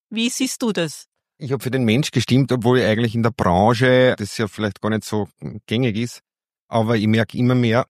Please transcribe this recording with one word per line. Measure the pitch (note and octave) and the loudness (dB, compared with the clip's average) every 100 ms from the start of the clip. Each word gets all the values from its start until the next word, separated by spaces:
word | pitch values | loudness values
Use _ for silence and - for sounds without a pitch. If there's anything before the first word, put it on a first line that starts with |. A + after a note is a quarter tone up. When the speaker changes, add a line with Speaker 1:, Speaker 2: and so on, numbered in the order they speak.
| _ | _
Speaker 1:
Wie | G#3+ A#3 | -4 -4
siehst | - B3+ - | -2 -6 -4
du | A#3 | -4
das? | F#3 D#3+ - - _ _ _ | -2 -4 -6 -20 _ _ _
Speaker 2:
Ich | C#3+ | -8
hab | C3 | -6
für | B2+ | -2
den | C3 | 0
Mensch | A#2 A#2 D#3 | 2 2 0
gestimmt, | B2+ - B2 C3 | -2 2 2 2
obwohl | B2+ A2+ B2+ | 0 2 2
eigentlich | G#2 G#2+ A#2 A#2 | 2 0 -2 0
in | |
der | A2+ | -2
Branche | - F#2+ F2 G#2+ A#2 B2+ B2+ B2+ G2+ | 0 0 4 4 4 4 4 4 2
das | G2+ - | -4 -6
ja | G#2+ | -6
vielleicht | - G#2+ - | -4 -6 -4
gar | G#2+ | -4
nicht | A2 | -4
so | - G#2+ G2+ _ - G#2+ - | -4 -6 -6 _ -14 -14 -6
gängig | A2 C3 G#2 | -2 -2 -2
ist. | A#2+ - _ _ _ _ _ | -6 -10 _ _ _ _ _
Aber | A2 A2 A#2 | -2 0 0
ich | G#2+ | 2
merk | A2+ A2 | 2 0
immer | A#2+ B2 B2+ | -2 0 2
mehr, | A#2+ A#2 - | 2 0 -2